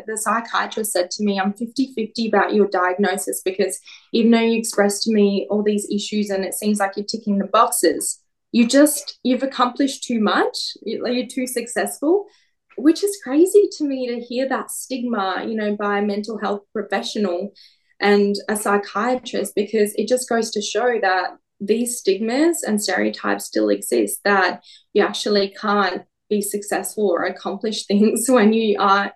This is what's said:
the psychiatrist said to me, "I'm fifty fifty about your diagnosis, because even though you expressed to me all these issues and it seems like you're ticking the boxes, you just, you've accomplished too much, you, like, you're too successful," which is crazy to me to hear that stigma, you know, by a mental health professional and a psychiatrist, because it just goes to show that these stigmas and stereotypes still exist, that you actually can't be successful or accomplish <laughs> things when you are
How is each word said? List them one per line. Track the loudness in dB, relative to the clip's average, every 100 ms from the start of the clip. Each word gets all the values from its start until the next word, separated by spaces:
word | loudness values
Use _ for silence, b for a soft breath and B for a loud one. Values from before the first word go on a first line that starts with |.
| -8
the | -6
psychiatrist | -2 -2 -2 -4 -4 -6 -4
said | -2 -4
to | -2
me, | -2 0
"I'm | -2
fifty | -2 -8 -4 -4 -4
fifty | -8 -4 0
about | 0 2
your | 2 2
diagnosis, | 2 0 2 0 0 -4 -4
because | -4 -2 -2 -4 B B B
even | 2 4
though | 4
you | 4 0
expressed | -2 2 2 2
to | 0
me | 4 4 2 -2
all | 0
these | 0 -2 -2
issues | -4 -2 -2 -2
and | -2
it | -4
seems | -4 -2 0
like | 0
you're | -4
ticking | -8 -6 -2 -2
the | 2
boxes, | 4 4 4 2 0 -4 -8 _ _ _
you | 2 4
just, | 6 6 4 -8 -8
you've | -2 0
accomplished | -2 0 -2 0 -2 -2
too | -4 0
much, | 2 2 0 -2 -10 -10
you, | -8 -6
like, | -2
you're | -2 -4
too | -6 -6
successful," | -6 -6 -4 -4 -2 2 2 0 b b _ _ 0
which | 2 4
is | 0 -4
crazy | -2 4 6 6 4 0
to |
me | -4 -2 -4
to | -6
hear | -6 -4 -2
that | -2 -6
stigma, | -12 -8 -6 -4 -2 -2 -4
you | -4 -4
know, | -2
by | -2 -2 0
a |
mental | 0 -2 -4 -6
health | -4 -4 -6
professional | -8 -4 -4 -4 -2 -2 -2 -6 b b b b b
and | 4 4 4 0 -4
a |
psychiatrist, | -4 0 0 0 -4 -2 -2 -4 -6 -4 -4
because | -2 0 0 0
it | 0
just | 0 0
goes | -2 -2
to | -4
show | -4 0 0 0
that | 0 0 -2 -8 _ _
these | -2 0 0 -2
stigmas | 0 0 0 2 2 2
and | 0 -2
stereotypes | 0 0 -2 -2 -4 -4 -2
still | 0 2
exist, | 0 0 0 0 0
that | 2 2 2 -2 B B B
you | 0
actually | 0 0 0 0 0 -4
can't | -2 0 0 -2 -10 _ _
be | -2
successful | -2 -6 -4 -4 -4 -2 0
or | 0
accomplish | -2 -4 -8 -6 -6 -6 0
<laughs> |
things | 4 4 2 2
when | 4 6
you | 4 2 2
are | 4 2 0